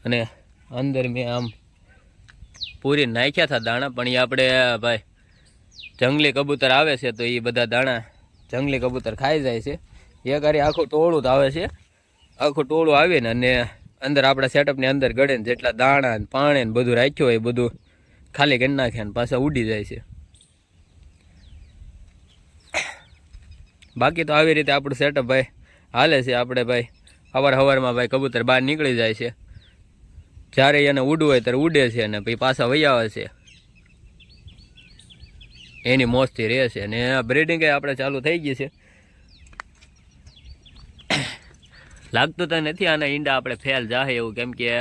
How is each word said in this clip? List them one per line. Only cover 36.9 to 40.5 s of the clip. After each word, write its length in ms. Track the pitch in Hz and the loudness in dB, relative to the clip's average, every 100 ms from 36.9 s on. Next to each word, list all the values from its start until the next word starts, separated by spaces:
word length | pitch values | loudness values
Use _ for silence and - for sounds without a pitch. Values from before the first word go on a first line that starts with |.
| 113 123 131 117 | -4 -2 -2 0
બ્રીડિંગ 400 | 135 160 165 160 | 0 0 0 2
એ 60 | 143 | 0
આપણે 180 | 143 131 | -2 -4
ચાલુ 280 | 135 139 143 | -4 -2 -2
થઈ 120 | 175 | -2
ગઈ 160 | 147 127 | -4 -6
છે. 120 | 139 _ _ _ _ _ - - - - - _ - _ _ _ - - - | -8 _ _ _ _ _ -20 -20 -20 -20 -20 _ -20 _ _ _ -20 -20 -20